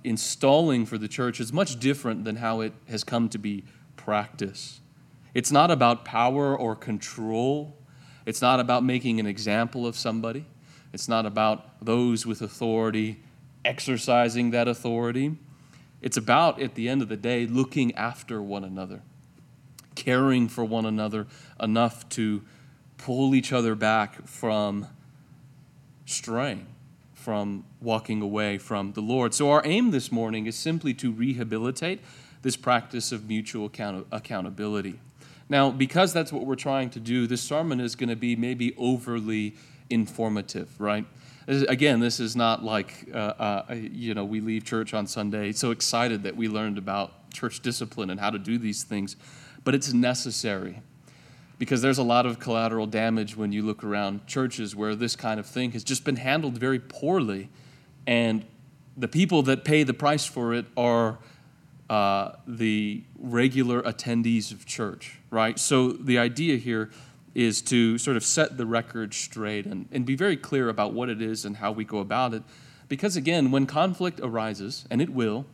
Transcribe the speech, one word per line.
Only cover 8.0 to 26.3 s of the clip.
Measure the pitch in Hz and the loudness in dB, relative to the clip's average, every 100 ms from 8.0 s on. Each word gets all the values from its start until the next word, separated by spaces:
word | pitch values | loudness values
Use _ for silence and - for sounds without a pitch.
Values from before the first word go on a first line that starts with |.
| - - - | -20 -12 -8
It's | 113 | 2
not | 127 127 | 4 4
about | 120 123 | 4 2
making | 127 127 127 113 | 4 2 0 0
an | 107 | 0
example | 101 107 107 117 127 120 | -2 0 0 0 -2 -4
of | 113 | -4
somebody. | 117 113 113 127 156 - - - - | -4 -4 -4 -6 -10 -18 -20 -20 -16
It's | - - | -10 0
not | 113 | 0
about | 110 104 107 107 - - | 2 2 4 2 -4 -8
those | 110 117 123 113 117 | 0 2 4 2 0
with | 107 | -4
authority | 110 - 117 110 110 107 110 107 - - - - | -6 -4 0 2 2 0 -2 -4 -16 -20 -20 -4
exercising | 117 123 - 123 - 120 120 120 120 | -2 -2 -2 -2 4 4 4 2 2
that | 120 120 | 2 2
authority. | 117 120 117 117 123 143 156 - - - - - - | 0 -2 0 0 0 -2 -4 -10 -20 -20 -20 -20 -10
It's | - - | -4 -2
about, | 110 135 170 - | 4 6 6 2
at | 135 | -4
the | - 117 | -4 -2
end | 135 | 0
of | 110 | 0
the | 107 | -2
day, | 113 120 120 | -2 0 0
looking | 123 131 143 120 | 0 0 0 0
after | - 113 120 - 113 | 0 -4 -6 -10 -8
one | 101 101 | -6 -8
another, | 95 95 92 98 - - - - - - - - - | -8 -8 -10 -12 -18 -20 -20 -20 -20 -20 -20 -20 -18
caring | - - 127 135 127 117 | -8 0 4 4 4 2
for | - | 0
one | 110 113 | -2 -2
another | 110 107 107 107 104 - - - | 0 -2 -2 -4 -8 -12 -20 -6
enough | 110 113 117 - - | 0 4 2 0 -10
to | - 110 104 - - - - _ - | -4 -2 -2 -6 -20 -20 -20 _ -14
pull | - 120 135 | -6 0 4
each | 135 127 | 4 4
other | 127 117 | 2 2
back | 107 107 110 104 - - | 2 2 2 0 -4 -18
from | - 117 107 104 101 98 - - - - - - - - - - - - | -6 -2 0 0 -2 -8 -14 -20 -20 -20 -20 -20 -20 -20 -20 -20 -20 -10
straying, | - - | -8 -4